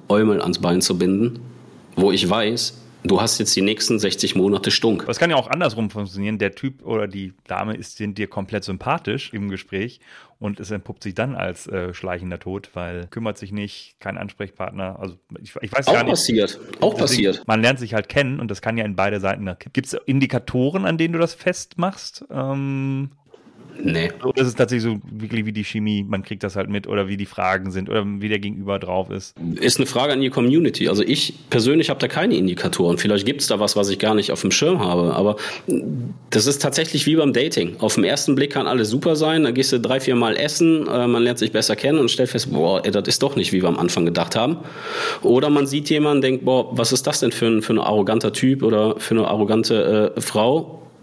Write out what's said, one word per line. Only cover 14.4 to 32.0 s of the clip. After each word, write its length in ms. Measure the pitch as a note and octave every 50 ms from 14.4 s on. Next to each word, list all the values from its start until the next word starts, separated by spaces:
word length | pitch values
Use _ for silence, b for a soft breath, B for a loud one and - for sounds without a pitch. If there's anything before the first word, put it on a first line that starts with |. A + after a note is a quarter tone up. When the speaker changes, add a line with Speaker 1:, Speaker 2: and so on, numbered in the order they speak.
| G#2 G2 - - F#2+ F#2 F#2+ G2 F#2+ F#2 F#2+ -
Speaker 2:
Also 140 | F#2+ F2+ E2+ - _ - - - -
ich, 100 | - - -
ich 100 | - -
weiß 140 | A#2 C3+ C3+
Speaker 1:
Auch 80 | - D3
Speaker 2:
gar 100 | A#2+ A#2+
nicht. 40 | -
Speaker 1:
passiert. 500 | - E3 - B2+ A2+ A2 G2+ - - - - - - -
Auch 140 | - G#3+ G#3+
Speaker 2:
Deswegen, 20 |
Speaker 1:
passiert. 460 | - D#3 C3 B2 A#2+ G#2 F#2+ F2+ - -
Speaker 2:
man 160 | - A2 A2
lernt 160 | A2 B2 C#3
sich 160 | B2+ B2 G2+ A2+
halt 160 | A2 G2+ -
kennen 300 | - C#3+ C#3+ B2 C3+ D3
und 100 | B2+ G#2
das 140 | G2+ - -
kann 160 | A#2 A2+ A#2
ja 40 | A2
in 120 | G#2 G2
beide 240 | F#2 F#2+ G2+ G#2 G2+
Seiten 260 | F#2+ F#2+ G2 G2 G2+
da 80 | F#2+ F2+
kippen. 200 | - - - -
Gibt's 220 | - - - - - -
Indikatoren, 800 | - C3 C#3 C3+ - - A#2+ - - - B2+ B2+ C#3+ E3 F#3+ G3
an 120 | F#3 E3
denen 160 | D#3+ D#3+ E3 E3+
du 60 | E3
das 160 | E3+ E3 -
festmachst? 880 | - - F#3 F3+ - - - - - F3+ F#3+ F#3+ - - - - - C#4 -
Ähm, 800 | - C#3 C3 C3+ C3+ C#3 C#3 C#3 C3+ C3+ C3+ C3+ C3+ C3+ C#3 C#3 - _ _ _ - - - - - - - - -
Speaker 1:
Nee. 320 | - - - - E2+ E2+ F2 - - -
Speaker 2:
oder 180 | B2+ - C3
ist 60 | C3
es 80 | B2 A2+
tatsächlich 280 | - B2 A2 B2 A#2 A2
so 180 | A#2 A2 G#2 - -
wirklich 340 | G#2+ G#2+ A2 G#2+ A#2 A2+ G#2+
wie 60 | A2
die 140 | G#2 G#2+ G#2
Chemie, 360 | - - A2 G#2+ G#2+ G#2+ G2+ G2+
man 160 | G2 G#2+ F#2+ F#2+
kriegt 200 | - G#2+ F#2 -
das 120 | G2 -
halt 140 | G2+ F#2+ G2+
mit 180 | G2+ G2+ G2
oder 220 | - G#2 G2+ G2 F#2+
wie 80 | G2+
die 80 | G2 G2
Fragen 460 | - - - F#2+ F#2 F#2+ F#2+ F#2+ F#2+
sind 180 | F#2 F#2+ F#2+ -
oder 160 | G#2+ A2 G2+
wie 240 | G2+ G2+ G2 G#2 G#2+
der 100 | G#2+ G2+
Gegenüber 400 | G2+ G2+ G#2 G2 G2 G2 G2 F#2+
drauf 300 | F#2+ F2+ F2+ F#2+ F#2 -
ist? 260 | G2 G2 F#2+ - - - E2+ E2+ E2
Speaker 1:
Ist 240 | - - A#2+ - -
eine 60 | C3
Frage 280 | - - A#2 C3+ D3 C#3
an 80 | C3
die 80 | C#3 B2+
Community. 580 | - C3 A#2+ B2 C#3 E3 E3 A#2+ - - F#2+
Also 160 | D#2+ F#2+ G#2 -
ich 300 | A2+ C3+ - - - - - - -
persönlich 400 | - A#2+ A2 B2+ D3 E3 D#3+ -
hab 100 | C#3
da 80 | -